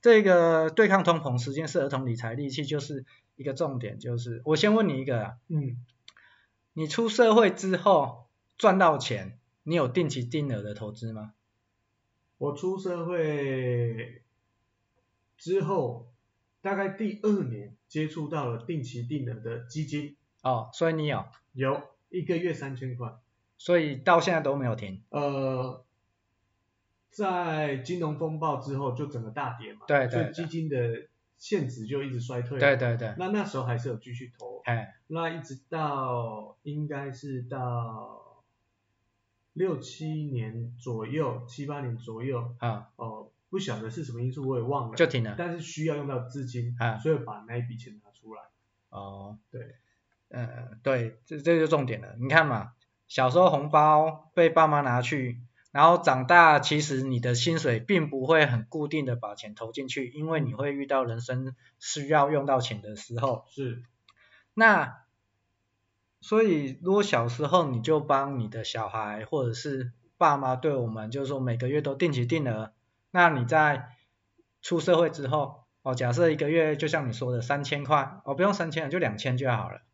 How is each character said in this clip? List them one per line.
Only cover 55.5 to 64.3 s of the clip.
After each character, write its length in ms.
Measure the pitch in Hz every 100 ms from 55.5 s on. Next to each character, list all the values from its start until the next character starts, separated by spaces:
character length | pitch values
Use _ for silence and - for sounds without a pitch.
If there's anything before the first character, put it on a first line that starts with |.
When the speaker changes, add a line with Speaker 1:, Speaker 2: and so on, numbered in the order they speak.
| _ _
Speaker 1:
然 140 | 143
后 140 | 156 175
长 280 | - 131 127
大， 320 | 175 165 147
其 220 | 143 151
实 220 | 151 135
你 180 | 135 123
的 140 | 123
薪 240 | 120 123 165
水 200 | 156 113
并 300 | 117 196 151
不 180 | 139 131
会 200 | 160 147
很 180 | 113
固 240 | 107 165 147
定 160 | 156
的 120 | 135 120
把 180 | 110
钱 200 | 104 107
投 160 | 107 113
进 160 | 131 131
去， 220 | 139 123
因 200 | 143 156
为 120 | 160
你 140 | 127
会 180 | 110 143
遇 140 | 139 139
到 180 | 135
人 160 | 123 113
生 340 | 123 127 131 127 _ _
需 300 | - - 139
要 220 | 151 143
用 160 | 147 139
到 140 | 131
钱 200 | 120 104
的 160 | 104 107
时 240 | - 117
候。 240 | 135 113 -
Speaker 2:
是。 360 | - 131 120 - _ _ _ _